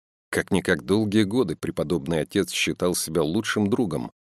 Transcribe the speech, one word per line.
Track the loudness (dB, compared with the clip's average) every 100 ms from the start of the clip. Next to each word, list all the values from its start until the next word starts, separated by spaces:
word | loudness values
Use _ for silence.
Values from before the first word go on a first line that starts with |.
| _ _ -6
Как-никак | -4 0 0 2 0
долгие | 2 2 4 2 2
годы | 0 -2 -2
преподобный | -6 -4 -2 -2 0 -2
отец | 0 0 0
считал | -2 -2 0 0 0
себя | -2 0
лучшим | 0 0 -2 0 0
другом | 0 0 -2 -6 _